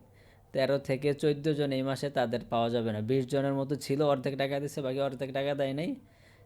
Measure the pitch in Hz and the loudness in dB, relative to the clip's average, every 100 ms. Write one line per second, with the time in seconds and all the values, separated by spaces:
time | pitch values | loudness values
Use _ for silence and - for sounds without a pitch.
0 | - - - - - 131 131 139 139 131 | -14 -20 -20 -20 -6 0 2 2 0 0
1 | 143 139 156 147 151 147 143 131 135 135 | 0 2 2 2 0 0 0 0 0 -2
2 | 143 135 120 117 - 117 117 120 113 107 | -2 0 0 0 0 0 2 2 0 -2
3 | 107 131 123 143 139 139 135 143 - 139 | 0 0 2 0 2 0 -2 -4 -2 2
4 | 147 139 131 135 139 139 143 147 131 135 | 2 2 0 -2 -2 -2 -4 -4 -2 0
5 | 139 131 135 135 139 143 135 135 170 269 | -2 -2 -4 -2 -2 0 0 -2 -4 -6
6 | - - - - | -10 -20 -20 -20